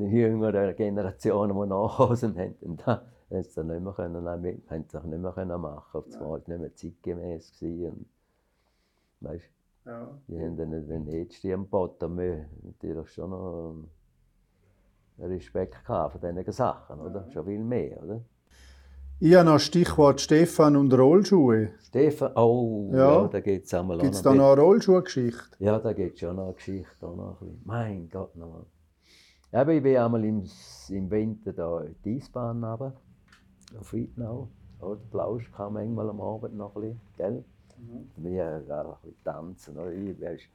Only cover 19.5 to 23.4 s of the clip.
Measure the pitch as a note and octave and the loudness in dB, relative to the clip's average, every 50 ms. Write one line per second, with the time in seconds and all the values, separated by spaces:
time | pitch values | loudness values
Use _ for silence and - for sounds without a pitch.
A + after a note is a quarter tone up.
19.5 | D3+ C#3+ - - - F3 F3 - - D#3 D3 C#3+ C3+ D3 - - D#3 D#3 E3+ E3 | 8 6 4 4 2 2 2 4 6 6 6 6 6 4 2 4 6 6 6 4
20.5 | - - D#3 D3 D3 C#3 C#3 C3 C3 B2+ C3 C#3+ E3+ G3+ G3+ - G3+ F3 C3+ A#2+ | 6 6 6 8 8 6 6 6 6 8 8 8 8 6 6 6 6 6 6 6
21.5 | A2 A2 G#2+ G2+ - _ _ _ - B2 D3 D3+ D3 - C#3 - - A2+ A#2 A#2 | 6 4 2 0 -6 _ _ _ 2 4 4 4 4 0 -2 -2 4 4 6 6
22.5 | A#2+ B2 A#2+ A2+ A2 G#2 G2+ G2 B2+ C3 C3+ C#3 D3+ F3+ G#3 - - G2 | 6 4 0 -2 -2 -4 -4 0 4 6 8 8 8 6 4 2 -2 -2